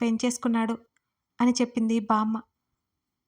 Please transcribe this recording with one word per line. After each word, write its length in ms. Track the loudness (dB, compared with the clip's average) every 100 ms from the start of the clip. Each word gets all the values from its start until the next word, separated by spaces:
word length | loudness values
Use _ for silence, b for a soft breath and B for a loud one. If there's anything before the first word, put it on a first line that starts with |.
పెంచేసుకున్నాడు" 760 | -2 0 -2 -2 -2 0 0 -4 _ _ _ _ _ 0
అని 120 | 2
చెప్పింది 480 | 2 0 0 0 0
బామ్మ. 420 | 2 0 0 -4 -8 _ _ _ _ _ _ _